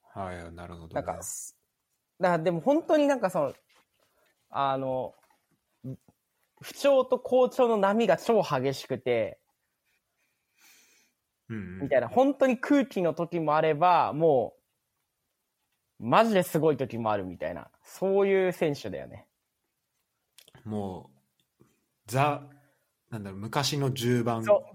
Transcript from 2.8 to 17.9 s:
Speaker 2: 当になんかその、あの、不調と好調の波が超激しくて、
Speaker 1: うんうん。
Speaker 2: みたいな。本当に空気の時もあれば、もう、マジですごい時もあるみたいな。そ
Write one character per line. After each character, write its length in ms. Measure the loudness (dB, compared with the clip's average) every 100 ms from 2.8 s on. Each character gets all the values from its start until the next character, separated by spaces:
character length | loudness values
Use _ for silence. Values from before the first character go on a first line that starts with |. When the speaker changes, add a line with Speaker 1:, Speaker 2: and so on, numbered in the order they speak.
Speaker 2:
当 120 | 4 4
に 120 | 4
な 80 | 2
ん 40 |
か 100 | -2
そ 100 | -2
の、 140 | -4 -6 _ _ _ _ _ _ _ _ _
あ 240 | -4 -2 -2
の、 360 | -2 -4 -6 -12 _ _ _ _ _ _ -14 -14 _ _ _ _ _ _
不 140 | -20
調 300 | -2 4 4
と 140 | 4 -2
好 300 | 2 2 2
調 180 | 4 2
の 100 | 4
波 280 | 2 4 2
が 120 | 2
超 240 | 2 2
激 320 | 2 0 -2
し 120 | -4 -6
く 140 | -6
て、 400 | -2 0 -2 -8 _ _ _ _ _ _ _ _ _ _ _ _ _ _ _ _ _ _ _ _ -14
Speaker 1:
う 60 |
ん 20 | -12
う 40 |
ん。 200 | -10 -10
Speaker 2:
み 80 | -2
た 100 | 0
い 20 |
な。 80 | 2
本 260 | 2 2
当 120 | 2 0
に 120 | 0
空 280 | 2 2 2
気 160 | -2
の 120 | -2
時 260 | -2 -4 -2
も 160 | 0 2
あ 40 |
れ 140 | 2
ば、 380 | 2 4 4 2
も 420 | 2 4 4 2 -6 _ _ _ _ _ _ _ _ _ _ _ _ _ -12
う、 60 | 2
マ 180 | 2
ジ 100 | 4
で 80 | 2
す 160 | 0 0
ご 140 | 0
い 40 | 0
時 220 | -4 -4
も 120 | -2
あ 60 | -2
る 80 |
み 140 | -4 -8
た 100 | -8
い 60 |
な。 160 | -8 -14 _
そ 380 | -20